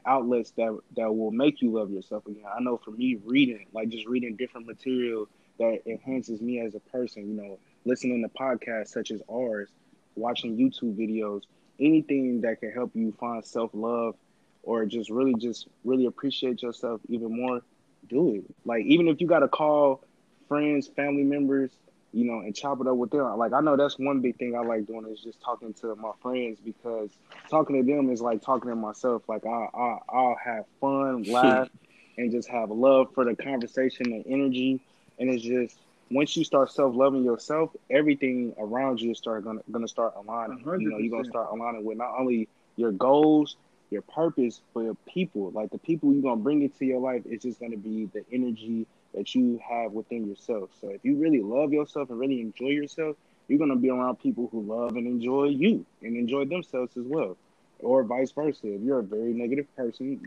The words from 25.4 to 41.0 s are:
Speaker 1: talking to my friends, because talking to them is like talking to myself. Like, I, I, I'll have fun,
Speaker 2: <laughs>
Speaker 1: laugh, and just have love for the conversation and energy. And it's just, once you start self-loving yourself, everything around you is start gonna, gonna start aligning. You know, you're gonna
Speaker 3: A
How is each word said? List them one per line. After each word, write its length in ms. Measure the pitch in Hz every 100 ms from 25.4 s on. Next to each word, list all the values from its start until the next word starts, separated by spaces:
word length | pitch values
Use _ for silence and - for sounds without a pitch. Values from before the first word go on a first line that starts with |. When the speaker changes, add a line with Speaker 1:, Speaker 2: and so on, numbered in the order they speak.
Speaker 1:
talking 320 | - 117 117 104
to 160 | 117 107
my 160 | 110 104
friends, 380 | 127 127 120 110
because 460 | 113 - 120 113 107 - _ - -
talking 240 | 156 147 139
to 60 |
them 260 | 127 147 131
is 100 | 120
like 180 | 120 110
talking 300 | - 127 120
to 60 | 113
myself. 460 | 110 104 127 117 -
Like, 160 | 110
I, 220 | 110 117 107
I, 240 | - 120 117 -
I'll 280 | 117 127 123
have 200 | 127 110 101 _
fun, 420 | 139 135 135 127
Speaker 2:
<laughs> 20 |
Speaker 1:
laugh, 440 | 101 120 131 127 131 - _ _ _ -
and 140 | 120
just 180 | 120 -
have 200 | 120 107
love 380 | 110 131 135 127
for 100 | -
the 100 | 120
conversation 800 | 107 139 135 117 - 131 - 127
and 120 | 110 -
energy. 520 | 135 139 127 131 131 - _ _ -
And 100 | 127
it's 140 | 123
just, 340 | 117 123 117 - _ _ _
once 280 | 127 151 165
you 80 |
start 260 | 156 143 127
self-loving 540 | - 139 120 139 135
yourself, 460 | 123 113 - 151 160 - -
everything 640 | 131 151 139 135 127 120 107
around 400 | 107 120 135 120
you 100 | 117
is 80 | 113
start 240 | - 110
gonna, 200 | 110 110 -
gonna 160 | 113 113
start 260 | - 113 98
aligning. 460 | 104 117 113 127 127 185
You 120 | 107
know, 80 |
you're 0 |
gonna 0 |
Speaker 3:
A 20 | 107